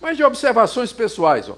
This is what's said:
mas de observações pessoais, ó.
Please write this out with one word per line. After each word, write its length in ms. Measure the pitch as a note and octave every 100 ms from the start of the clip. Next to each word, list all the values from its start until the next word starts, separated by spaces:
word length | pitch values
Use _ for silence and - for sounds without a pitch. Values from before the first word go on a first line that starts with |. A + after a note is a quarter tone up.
mas 160 | D#4 D4+
de 80 |
observações 680 | C#4 - C#4 A3+ G3+ B3+ A#3+
pessoais, 560 | - G#3+ E3+ D#3+ B2
ó. 80 | G#2